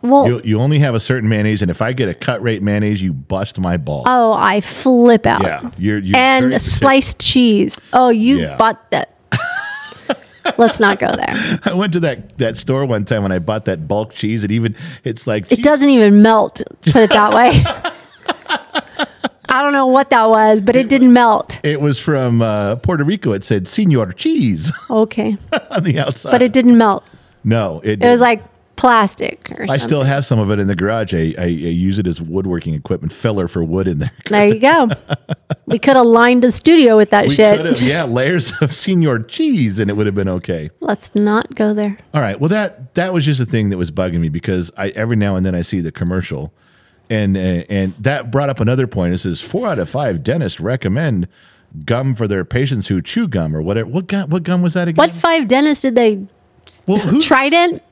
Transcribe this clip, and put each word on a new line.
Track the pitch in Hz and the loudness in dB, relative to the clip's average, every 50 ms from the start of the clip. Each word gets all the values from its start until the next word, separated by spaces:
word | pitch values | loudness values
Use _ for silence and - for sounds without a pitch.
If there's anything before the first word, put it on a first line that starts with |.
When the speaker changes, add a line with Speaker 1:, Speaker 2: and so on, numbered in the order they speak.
| - | 2
Speaker 1:
Well, | 240 269 277 277 - | 4 4 4 4 2
Speaker 2:
You, | 123 113 - | 0 -2 0
you | 117 107 107 | 0 0 2
only | 123 139 156 147 | 2 2 2 2
have | 147 139 117 | 2 2 0
a | 113 | -2
certain | - - 127 127 110 107 | -2 -2 -2 0 0 0
mayonnaise, | 113 107 104 107 110 101 104 | 0 2 2 0 0 0 -2
and | 90 | -2
if | 85 - | -2 -2
I | 117 113 127 | -2 -4 -2
get | 127 127 98 | -2 -4 -4
a | 85 | -4
cut | - - - 123 110 98 | -6 -6 -6 -6 -4 -2
rate | 120 113 101 | -4 -4 -2
mayonnaise, | 95 104 101 104 107 104 107 98 | -2 -2 -2 0 0 -2 -2 -2
you | 95 95 | -2 -4
bust | 80 67 67 _ 101 95 98 - - - | -6 -6 -8 _ -6 -6 -6 -8 -8 -6
my | 92 90 87 | -4 -2 -2
ball. | 87 73 65 73 71 64 | -4 -4 -4 -6 -4 -2
Speaker 1:
Oh, | - 254 247 233 226 220 | 0 0 2 2 2 0
I | - - 202 190 208 | 0 0 0 0 -2
flip | 202 - - - - 262 262 240 240 240 233 226 - | -4 -6 -12 -4 0 2 2 4 6 6 4 4 4
out. | - - - | 0 0 0
Speaker 2:
Yeah, | - - 78 73 - - - - | 0 -2 -4 -6 -10 -14 -12 -4
you're, | 90 104 104 107 | -4 -2 -2 -2
you're | 98 92 - | -2 0 0
Speaker 1:
And | 254 254 262 269 262 262 | 2 2 2 2 2 2
Speaker 2:
very | 254 262 | 0 0
particular. | - | -2
Speaker 1:
sliced | - - - - - 277 269 277 262 - - _ | -2 -2 -2 2 2 2 4 2 2 0 -6 _
cheese. | - - - 262 247 233 214 202 190 - - - _ - - | -4 0 2 4 4 4 4 2 0 -2 -4 -10 _ -2 2
Oh, | 247 254 247 | 2 4 4
you | 233 220 214 240 277 277 | 2 2 2 2 2 0
Speaker 2:
Yeah. | - 147 139 | 0 -4 -2
Speaker 1:
bought | - 220 226 214 - _ _ | 0 0 0 0 -4 _ _
that. | - - - - _ _ _ _ | -6 -6 -6 -6 _ _ _ _
Speaker 2:
<laughs> | - - 640 698 719 784 831 855 831 - 880 880 - - - - - - - _ _ _ _ 339 - - | -6 -6 -6 -6 -8 -8 -10 -10 -12 -14 -16 -18 -20 -20 -8 -8 -8 -8 -8 _ _ _ _ -8 0 2
Speaker 1:
Let's | 233 226 - - | 2 2 2 2
not | 220 196 202 196 | 0 0 0 0
go | - - - | -2 -4 -2
there. | - - - - - - - 180 170 - | -2 -4 -4 -4 -6 -4 -4 -6 -4 -4
Speaker 2:
I | 214 175 | -4 -2
went | 180 202 208 160 | -2 -2 -2 -2
to | 175 | -2
that, | 165 151 127 - - - - - | -2 -2 -4 -6 -12 -20 -6 -4
that | 131 113 113 | -4 -4 -4
store | 113 - - 131 135 139 | -6 -4 -4 -2 -2 0
one | 131 120 107 104 | -2 -2 -4 -2
time | 98 123 110 101 | -2 -2 -2 0
and | 98 95 | -2 -2
I | 92 | -2
bought | 85 90 107 110 - | -2 -4 -4 -4 -4
that | - 95 80 78 76 | -4 -6 -6 -4 -4
bulk | 101 104 110 113 - | -4 -4 -4 -6 -10
cheese. | - - 104 113 113 104 | -8 -6 -4 -4 -4 -4
It | 101 | -2
even, | 104 113 113 113 107 - 143 165 139 - _ | -2 -2 -2 -2 -4 -6 -12 -16 -16 -12 _
it's | - 113 113 - | -10 -10 -8 -6
like | - 110 107 101 - | -4 -4 -4 0 0
Speaker 1:
It | 262 | 0
Speaker 2:
cheese. | - 233 | 2 4
Speaker 1:
doesn't | 294 302 285 269 285 | 2 2 4 4 4
even | 277 247 220 208 202 208 | 6 6 6 8 8 8
melt, | 208 220 226 220 202 - - - - - - _ _ | 8 8 6 4 2 0 -4 -10 -14 -14 -16 _ _
put | - 147 262 | 2 4 4
it | 220 202 | 6 6
that | - 220 208 214 208 | 4 4 4 4 4
way. | 220 240 247 254 - - | 4 4 6 6 4 2
Speaker 2:
<laughs> | 339 - - - 349 - - - _ _ _ - - - - - - - - - - - 311 - - - - 302 - - _ - 269 _ _ _ - | 2 -2 -6 -8 -10 -10 -10 -20 _ _ _ -10 -10 -10 -10 -6 -6 -6 -6 -6 -6 -8 -8 -8 -8 -8 -8 -8 -8 -8 _ -10 -10 _ _ _ -2
Speaker 1:
I | 262 254 | 0 0
don't | 277 285 285 | 2 2 2
know | 277 269 262 | 2 2 4
what | 254 269 269 262 | 4 2 4 4
that | 277 240 220 220 | 2 2 4 4
was, | 220 214 214 214 214 220 | 4 4 6 6 4 4
but | 196 202 240 | 4 2 2
it | 254 262 | 2 2
Speaker 2:
It | 220 | 2
Speaker 1:
didn't | 277 269 247 254 | 4 6 6 8
Speaker 2:
wa- | 240 | 8
Speaker 1:
melt. | 247 240 233 214 - - _ - - - | 8 6 6 4 2 0 _ -14 -6 -4
Speaker 2:
It | 151 147 143 | -4 -2 0
was | 143 147 139 - | 0 -2 -2 -2
from, | - - 151 135 131 127 117 117 | -2 -2 0 0 0 0 2 2
uh, | 117 113 107 104 101 101 107 123 | 0 0 0 -2 -2 -2 -2 -2
Puerto | - - 185 156 143 | -2 -2 -2 0 0
Rico. | 143 202 202 - 131 | 0 -2 -2 -2 -2
It | 104 98 98 | -4 -4 -2
said, | - 120 101 - - | -2 -2 -2 -2 -4
"Senor | - - 214 185 151 123 110 92 | -4 0 2 2 2 2 0 -2
Cheese," | 90 - - 320 330 330 196 120 98 78 82 147 - - | -6 -6 -4 -2 0 0 0 0 0 -2 -4 -6 -8 -8
<laughs> | - - | -8 -2
Speaker 1:
Okay. | 254 220 220 220 - - 214 220 214 202 - - - 294 - - | 0 0 0 0 0 -4 -4 -4 -4 -6 -6 -6 -6 -6 -6 -4
Speaker 2:
on | - 208 - | -6 -4 -2
the | 175 - - | 0 0 0
outside. | 139 131 - - - - | -2 -4 -4 -8 -4 0
Speaker 1:
But | 247 247 | 2 2
it | 247 247 | 2 2
didn't | 208 262 247 247 240 233 | 2 4 4 6 6 6
melt. | 226 214 196 - _ _ _ - _ _ _ _ _ - | 6 4 2 -2 _ _ _ -20 _ _ _ _ _ -2
Speaker 2:
No, | 110 117 107 95 80 80 | 0 0 0 -2 -6 -6
it | - 107 | -4 -4
Speaker 1:
It | 107 104 | -2 2
was | - 240 247 240 | 4 4 4 4
Speaker 2:
didn't. | |
Speaker 1:
like | 240 240 233 220 - - _ _ _ _ _ | 4 2 2 0 -4 -16 _ _ _ _ _
plastic | - - 247 240 226 214 196 - - - - - - _ - - - | 0 2 4 4 4 2 0 -2 -6 -8 -8 -8 -10 _ -18 -14 -12
or | - - | -6 -4
Speaker 2:
I | 135 135 | -4 -4
still | 127 113 151 147 | -2 -2 -2 0
Speaker 1:
something. | 131 135 | 0 0
Speaker 2:
have | 139 139 139 | 0 -2 -2
some | - 143 113 | 0 0 0
of | 107 98 | 0 0
it | 107 101 | 0 0
in | 101 98 | 0 -2
the | 101 | -2
garage. | 85 92 101 110 113 110 90 - | -2 -2 -2 -2 -2 -4 -2 -2
I, | 85 82 80 78 - | -2 -2 -2 -4 -4
I, | 90 | -4
I | 87 | -4
use | 87 78 73 85 85 87 92 95 98 101 | -4 -4 -4 -4 -2 -2 -2 -2 -2 -2
it | 104 | -2
as | 90 82 78 | -4 -4 -6
woodworking | 85 80 82 95 95 98 87 85 80 - 80 | -8 -6 -6 -6 -4 -4 -4 -6 -4 -6 -8
equipment | 76 69 - 95 87 78 80 - | -8 -6 -6 -6 -6 -6 -10 -10
filler | - - 113 107 101 90 82 | -6 -4 -4 -2 -2 -4 -4
for | - 90 82 | -2 -4 -4
would | 80 82 92 95 92 | -2 -2 -2 -2 -2
in | 87 73 | -2 -2
there. | 80 - - _ | -4 -6 -8 _
<laughs> | - - | -8 -2
Speaker 1:
There | 208 208 208 208 | 0 2 4 4
you | 214 220 | 2 2
go. | 226 269 320 339 269 233 160 - - _ 160 - _ _ - _ _ _ 151 _ _ | 2 2 4 4 2 0 -2 -6 -6 _ -10 -10 _ _ -12 _ _ _ -10 _ _
We | - 240 233 | -6 -6 -2
coulda | - 269 269 262 247 | 2 4 4 4 6
lined | 233 226 233 233 240 247 247 233 | 6 6 6 6 6 4 4 4
the | 254 | 2
studio | 214 - - 311 339 330 294 240 220 214 | 0 2 2 4 6 6 6 6 6 6
with | 214 202 | 4 4
that | - 208 208 - | 2 2 2 2
Speaker 2:
We | 143 | 4
Speaker 1:
shit. | 143 214 214 208 - | 4 6 6 6 4
Speaker 2:
could've, | - - 123 117 | 2 -2 0 0
yeah, | 123 127 143 165 165 | 0 0 0 0 -2
layers | 131 117 123 127 139 180 175 - - - - | -2 0 0 0 0 0 -2 -2 -4 -4 -2
of | 156 139 | -4 -2
Señor | 147 - - - 190 175 165 151 127 113 113 - | -2 -4 -4 0 0 2 2 2 0 -2 -4 -8
Cheese, | - - 320 311 269 190 131 110 98 104 | -6 -4 -2 0 0 0 0 -2 0 -2
and | 110 98 | -2 -2
it | 101 | 0
would've | 104 107 104 98 | -2 -2 -2 -2
been | 101 98 95 | -2 -2 -2
okay. | 92 90 - - 101 82 76 78 _ _ | -4 -4 -4 -6 -8 -6 -8 -10 _ _
Speaker 1:
Let's | - - 208 - - - _ | -6 -6 -6 -6 -6 -6 _
not | 208 208 208 208 220 - - - | -2 0 0 0 -2 -4 -6 -6
go | - 220 208 214 | -4 -2 -2 -2
there. | 208 208 208 202 - - _ - | -2 -4 -6 -6 -10 -14 _ -4
Speaker 2:
All | 151 | -4
right. | 135 104 98 - | -4 -4 -4 -4
Well, | 135 160 | -2 -2
that, | 190 214 208 185 - - 131 123 _ | -2 -2 -4 -6 -8 -12 -20 -8 _
that | - 175 185 185 | -4 -4 -2 -2
was | 170 143 | -2 -2
just | 151 147 127 | -2 -2 -2
a | 127 | -4
thing | 107 - 113 107 101 | -2 -2 -2 0 0
that | 98 92 | -2 -2
was | 87 82 | -4 -6
bugging | 76 90 92 92 85 85 | -4 -4 -4 -2 -2 -2
me | 82 80 | -4 -2
because | 76 85 - - 95 92 87 85 - - | -4 -6 -4 -4 -4 -4 -4 -8 -8 -8
I, | 95 101 | -8 -8
every | - - 107 117 117 | -6 -6 -4 -2 -2
now | 110 104 101 98 92 | -2 0 -2 -2 -2
and | 92 | -2
then | 95 90 | -2 -2
I | 87 | -4
see | 85 - - 95 | -6 -4 -4 -6
the | 85 80 | -6 -6
commercial, | 76 - - 85 90 92 85 - 78 69 71 78 _ _ _ _ _ _ _ _ _ _ _ _ | -8 -6 -6 -4 -4 -4 -6 -6 -10 -10 -10 -12 _ _ _ _ _ _ _ _ _ _ _ _
and, | 117 110 104 98 95 95 | -4 -2 0 0 0 0
uh, | 92 92 90 85 82 _ | 0 -2 -2 -2 -4 _
and | 104 98 95 95 90 - | -4 -4 -4 -4 -6 -6
that | 104 135 143 139 - 120 | -4 -4 -4 -4 -6 -4
brought | 113 135 143 139 | -4 -2 -2 -2
up | 135 - | -2 -2
another | - 107 127 131 131 117 | -2 -2 0 0 -2 -4
point. | - 98 90 87 90 | -4 -4 -2 -2 -2
It | 90 | -4
says, | - 98 85 78 | -4 -6 -6 -6
"Four | - - - 190 247 220 | -10 -8 -8 -6 -4 -4
out | 175 120 | -4 -4
of | 87 80 | -6 -6
five | - 127 147 123 185 170 135 | -6 -6 -4 -4 -4 -4 -4
dentists | 127 127 170 143 95 - - | -4 -2 -2 -2 -6 -6 -8
recommend | 80 101 127 127 - 98 92 131 165 156 117 92 87 - _ _ _ _ _ _ _ _ - 80 76 | -6 -6 -6 -4 -4 -4 -4 -2 -2 -2 -2 -4 -4 -6 _ _ _ _ _ _ _ _ -20 -16 -6
gum | 71 117 120 131 135 131 | -4 -4 -2 -2 -4 -4
for | 107 120 104 | -4 -2 -2
their | 101 95 90 | -2 -4 -4
patients | - - 123 135 135 131 113 98 - | -4 -4 -4 -2 -2 -2 -4 -4 -2
who | 101 92 | -4 -4
chew | 85 - - 233 240 185 | -4 -4 -4 -4 -4 -2
gum," | 127 95 82 78 76 | -2 -4 -4 -4 -4
or | 78 | -4
whatever. | 78 85 101 113 113 92 | -4 -4 -4 -4 -4 -4
What | 123 175 185 180 | -6 -6 -6 -4
gum, | 196 196 190 147 | -6 -6 -4 -4
what | 151 185 165 | -4 -4 -2
gum | 156 180 180 | -2 -2 0
was | 175 180 156 | -2 -2 -2
that | 185 180 170 | -2 -4 -2
again? | 165 160 | 2 2
Speaker 1:
What | 294 339 | 2 2
five | 175 165 - 339 330 330 294 202 | 0 -2 -2 0 0 0 0 0
dentists | 240 262 285 302 294 - | 2 2 2 2 0 0
did | - 269 233 | -2 0 2
they | 240 240 220 214 196 196 190 _ _ _ _ _ _ _ - _ _ _ | 4 2 2 2 0 -6 -14 _ _ _ _ _ _ _ -20 _ _ _
Speaker 2:
Well, | - 190 208 | -2 -2 -2
who | 208 165 180 277 | 0 0 0 0
Speaker 1:
Trident? | 320 - 320 262 269 285 285 339 339 359 339 - _ _ | 2 4 2 2 2 2 2 2 2 2 -2 -6 _ _